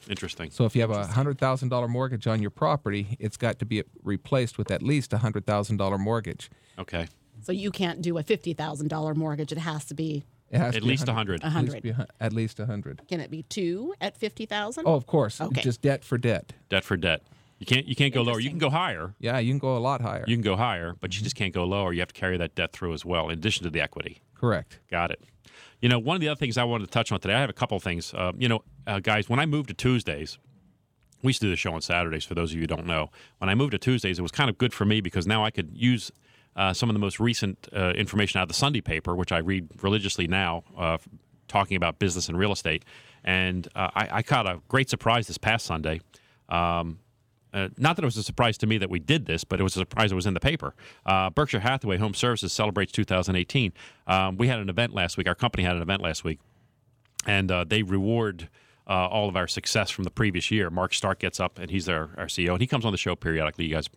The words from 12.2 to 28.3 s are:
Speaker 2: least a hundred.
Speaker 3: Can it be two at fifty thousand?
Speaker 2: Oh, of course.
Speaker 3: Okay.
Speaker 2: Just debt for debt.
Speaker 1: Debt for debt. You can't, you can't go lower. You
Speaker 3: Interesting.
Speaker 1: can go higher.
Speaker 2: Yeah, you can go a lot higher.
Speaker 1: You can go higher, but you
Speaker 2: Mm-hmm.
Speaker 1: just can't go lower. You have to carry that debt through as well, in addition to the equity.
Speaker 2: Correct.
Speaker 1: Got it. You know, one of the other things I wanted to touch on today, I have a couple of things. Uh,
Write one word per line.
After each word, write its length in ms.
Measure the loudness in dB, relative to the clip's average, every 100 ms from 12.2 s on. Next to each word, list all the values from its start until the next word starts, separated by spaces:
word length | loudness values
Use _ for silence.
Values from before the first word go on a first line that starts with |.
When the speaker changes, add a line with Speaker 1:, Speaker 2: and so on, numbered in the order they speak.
| -4
Speaker 2:
least 260 | -2 -2 -4
a 60 | -6
hundred. 420 | -6 -6 -12 -8
Speaker 3:
Can 120 | -8
it 100 | -6
be 140 | -10
two 500 | -8 -4 -2 -2 -6 -6
at 160 | -8 -6
fifty 300 | -6 -6 -6
thousand? 400 | -4 -4 -2 2
Speaker 2:
Oh, 80 | 2
of 100 | 4
course. 340 | 2 2 0
Speaker 3:
Okay. 220 | -2 0
Speaker 2:
Just 220 | 0 0
debt 200 | 2 0
for 140 | 0 0
debt. 360 | 2 0 -2 -16 -2
Speaker 1:
Debt 140 | 0
for 140 | 2 2
debt. 240 | 2 2 -2 -20 _ -10
You 80 | 2
can't, 180 | 2 2
you 100 | 2
can't 160 | 2
go 120 | 4
lower. 160 | 2 0
You 100 | -2
Speaker 3:
Interesting. 40 |
Speaker 1:
can 60 | 0
go 100 | 0
higher. 420 | 0 -2 -4 -8 -6
Speaker 2:
Yeah, 180 | -2 0
you 140 | 2
can 80 | 2
go 180 | 0 0
a 20 |
lot 220 | 0 -2
higher. 220 | -2 -2 0
Speaker 1:
You 100 | 2
can 60 |
go 140 | 2 2
higher, 400 | 2 0 -4 -6
but 140 | -6
you 60 | -4
Speaker 2:
Mm-hmm. 40 | -4
Speaker 1:
just 100 | -2
can't 180 | -2
go 100 | 0 0
lower. 280 | 0 0
You 60 | -2
have 120 | -4
to 80 | -2
carry 160 | -2 0
that 180 | -2 -2
debt 180 | -4
through 200 | -4 -6
as 120 | -4 -2
well, 240 | 0 0
in 80 | -2
addition 260 | 0 0 -2
to 40 |
the 100 | -2
equity. 420 | -2 -4 -12 -14 _
Speaker 2:
Correct. 460 | _ 0 0 -4 -14 _
Speaker 1:
Got 220 | -2 -2
it. 120 | -4 -12 _ -20 -20 -20 _
You 80 | 2
know, 100 | 2
one 160 | 2 0
of 60 |
the 60 | 0
other 120 | 0
things 180 | -2 2
I 60 |
wanted 220 | 2 0 0
to 60 |
touch 200 | 0 0
on 80 | 0
today, 160 | 2 2
I 60 |
have 80 | 2
a 40 |
couple 240 | -2 -2 -2
of 60 |
things. 280 | -2 -4 -4
Uh, 180 | -4 -4